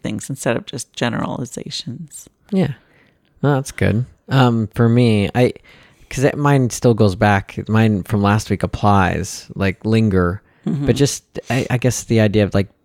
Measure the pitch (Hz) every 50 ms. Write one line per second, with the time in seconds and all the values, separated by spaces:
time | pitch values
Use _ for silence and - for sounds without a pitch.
0 | - - 107 107 - - 135 - - 135 117 - - - - 139 - _ - -
1 | 127 120 - - - - - - 123 - - - - - - - - - 117 -
2 | 165 147 - - - _ _ _ _ - 196 190 180 - 127 - _ _ _ _
3 | _ _ _ _ _ _ _ - - 139 147 131 135 - - - 95 95 98 113
4 | 127 - - _ _ - 151 139 127 123 117 113 107 101 - - 120 113 113 123
5 | 123 117 107 104 101 - - 120 127 113 - - _ - - - - _ _ _
6 | - - - 143 131 139 - 139 147 143 143 135 127 110 - - - 123 117 104
7 | 110 101 87 98 107 104 101 98 - - - - 98 - 107 110 113 110 107 95
8 | 87 - 107 104 101 101 104 107 - - 104 90 - 87 - - - 104 101 98
9 | 92 87 85 80 87 - - - - - - - 98 98 92 _ - 107 113 113
10 | 113 107 95 92 90 87 92 - _ _ _ _ - - 160 139 143 135 110 127
11 | 139 135 - - _ _ - - - - 117 135 - - 127 120 - 123 113 -
12 | - - 117 110 107 107 98 107 104 92 - 101 98 - _ _ _